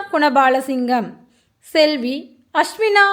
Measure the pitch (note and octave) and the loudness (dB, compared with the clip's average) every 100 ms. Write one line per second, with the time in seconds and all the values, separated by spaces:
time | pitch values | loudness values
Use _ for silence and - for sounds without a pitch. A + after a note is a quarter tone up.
0 | G4 D#4+ D4 C4+ C4 C4 C4+ C4 B3 B3 | 0 0 0 2 2 0 -2 -4 -2 -2
1 | F#3 - _ _ _ _ - D#4+ D4+ D4 | -4 -12 _ _ _ _ -6 0 2 0
2 | B3 C#4 - _ _ D#4 - - A4 G4+ | -6 -8 -12 _ _ -4 -2 -2 0 2
3 | G4 | 2